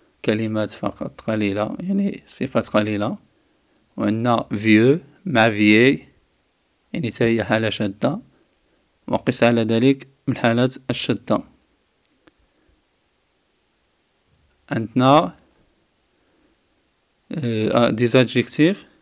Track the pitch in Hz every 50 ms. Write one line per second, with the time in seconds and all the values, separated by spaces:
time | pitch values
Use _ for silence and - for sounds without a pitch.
0 | _ _ _ _ - - 110 107 113 110 107 110 107 104 - - - - - -
1 | - - - - - - 113 107 107 101 98 104 107 110 - - 175 180 196 196
2 | 196 196 - - - - - - - 127 - 113 110 - - 107 107 107 107 101
3 | 104 113 202 - _ _ _ _ _ _ _ _ _ _ _ _ _ _ _ -
4 | 110 104 107 113 117 123 120 113 - - - 104 104 113 110 107 113 131 143 175
5 | - - _ _ - 190 139 113 110 117 107 104 107 107 107 110 120 135 147 -
6 | - - _ _ _ _ _ _ _ _ _ _ _ _ _ _ _ _ - -
7 | 151 113 104 - 120 113 113 113 101 98 120 110 113 107 104 - 110 101 98 -
8 | - 123 151 220 - _ _ _ _ _ _ _ _ _ _ _ _ _ _ _
9 | _ - - - - - - - 123 117 120 117 113 110 113 113 120 135 139 139
10 | - - _ _ _ - 123 - - 120 117 120 123 131 131 - - - 123 -
11 | - - 123 - - - 113 98 - - _ _ _ _ _ _ _ _ _ _
12 | _ _ _ _ _ _ _ _ _ _ _ _ _ _ _ _ _ _ _ _
13 | _ _ _ _ _ _ _ _ _ _ _ _ _ _ _ _ _ _ _ _
14 | _ _ _ _ _ _ _ _ _ _ _ _ _ - - 120 113 104 - 127
15 | 127 131 143 156 180 180 - _ _ _ _ _ _ _ _ _ _ _ _ _
16 | _ _ _ _ _ _ _ _ _ _ _ _ _ _ _ _ _ _ _ _
17 | _ _ _ _ _ - - 170 135 117 113 110 110 104 - 120 120 120 123 110
18 | 123 117 110 131 127 120 - 127 117 - - - 151 170 202 - - _ _ _